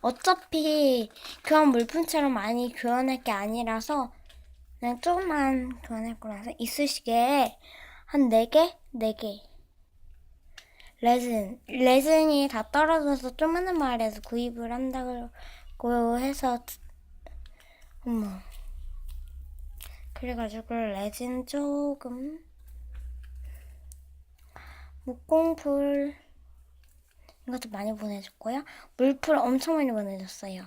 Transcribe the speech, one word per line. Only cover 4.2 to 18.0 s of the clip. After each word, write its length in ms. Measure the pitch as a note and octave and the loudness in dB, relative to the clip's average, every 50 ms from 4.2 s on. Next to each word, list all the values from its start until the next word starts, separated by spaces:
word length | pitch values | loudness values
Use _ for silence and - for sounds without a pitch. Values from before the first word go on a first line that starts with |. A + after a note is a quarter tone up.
| - - - - - - - - - - - - | -20 -20 -20 -20 -20 -20 -20 -20 -20 -20 -14 -6
그냥 200 | B3 A#3+ B3 A#3+ | -4 -4 -4 -2
조금만 800 | - E4+ F4 F#4 F#4+ F4+ D#4 D4 C#4 C4+ C4+ C4 B3+ B3+ B3+ A#3+ | 0 0 0 2 0 0 0 2 2 2 2 0 -2 -4 -8 -12
교환할 380 | - - A#3 A3 A3 A#3 A#3 - | -10 -10 -8 -6 -6 -8 -8 -10
거라서 320 | - A3 G#3 G3+ G#3+ A#3+ - | -12 -12 -12 -10 -10 -12 -8
이쑤시개 1000 | - A#3 A3+ - - D4 C#4 - - _ A#3 A3+ A#3 A#3+ B3+ C#4+ C#4+ B3 A3 - - - - - - - - - - - | -6 -6 -6 -2 -2 0 0 -2 -4 _ 2 2 4 4 4 4 4 2 2 0 -12 -20 -20 -20 -20 -20 -20 -20 -20 -16
한 240 | - - C#4+ C#4 A#3+ | -2 2 4 4 6
네 180 | A3 A3+ A#3 A#3 | 6 6 4 8
개? 260 | - D4+ E4 F4 - - - - | 6 6 6 6 2 -10 -20 -14
네 220 | - A#3+ A3 A3 A3 | -6 -2 -2 -2 -2
개. 280 | - - G#3+ G3+ G#3 - - - - - _ _ _ - _ _ _ - - - - - - - _ _ - - - _ _ _ _ - - _ _ | -4 -8 -10 -10 -12 -18 -20 -20 -20 -20 _ _ _ -20 _ _ _ -20 -20 -20 -20 -20 -20 -20 _ _ -20 -20 -20 _ _ _ _ -20 -20 _ _
레진. 580 | A#3 A#3 A#3+ B3 B3 B3 A#3 A3 G3+ F#3 A#3 - _ | 4 4 4 4 2 0 -2 -2 -2 -4 -10 -14 _
레진이 800 | - - B3+ B3+ B3+ B3+ C4+ C4+ D4+ D#4+ D#4 D#4 D#4 D4 C#4+ C#4 C#4 | -10 0 4 6 8 8 8 8 6 6 6 8 6 6 4 2 2
다 220 | A#3+ A3 A3 - | 0 -4 -6 0
떨어져서 640 | - C#4+ D#4 D#4 E4 D#4+ D4 C#4+ C#4 C4 B3+ B3+ B3+ | 2 4 4 6 4 2 4 2 0 0 -2 -8 -2
조그마한 420 | - D#4 D#4+ E4 F4 F4+ F#4 F4+ | 0 2 2 2 0 0 0 0
마을에서 440 | E4 C#4+ B3+ A#3+ A3+ A3+ A3 G#3+ G#3+ | 0 0 0 0 0 -2 -2 -4 -8
구입을 500 | - - A#3 A#3+ A#3+ A#3+ A#3 A#3 A#3 A#3 | -10 -6 -4 -4 -4 -4 -6 -8 -8 -6
한다고 580 | A#3+ B3 C4 C4 B3+ C4 B3+ B3+ B3 A#3+ A#3+ A#3 - - - - - - - - - - - A#3+ A#3+ A#3+ A#3 A#3 A#3 | -6 -4 -4 -4 -4 -4 -6 -6 -6 -8 -10 -12 -14 -16 -18 -18 -18 -18 -18 -18 -12 -4 -2 0 2 2 2 2 0
해서, 460 | A#3+ B3+ C4+ C#4 - - B3+ A#3+ A#3+ B3 - - - - - - - - - - - - - - - - - - _ - - _ _ - - - - | 0 0 -2 -2 -2 -2 -2 -2 -2 -6 -12 -18 -16 -18 -20 -20 -20 -20 -20 -20 -20 -18 -18 -16 -16 -16 -18 -20 _ -20 -20 _ _ -20 -20 -20 -12